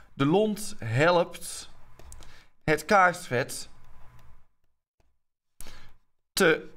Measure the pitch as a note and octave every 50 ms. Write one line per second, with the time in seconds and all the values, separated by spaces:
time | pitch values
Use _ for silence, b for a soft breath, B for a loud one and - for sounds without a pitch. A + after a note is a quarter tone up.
0 | b b b - C#3 C#3+ E3 G3+ A3 G#3+ G#3 - - - - - A2+ A2 A2+ B2+
1 | D3+ F3 F3+ E3+ F3+ F3+ - - - - - - - - - - - - - -
2 | - - B B B B B B B B B - - - D#3 D3+ - - G#3+ G3
3 | F#3 F3+ E3+ F3 - - B2+ A#2+ C#3 - - - - - - - - - - -
4 | - - - - - - - - - _ _ _ _ _ _ _ _ _ _ _
5 | _ _ _ _ _ _ _ _ _ _ _ _ B B B B B B B B
6 | _ _ _ _ _ _ _ - F#3+ E3 D3+ - - - -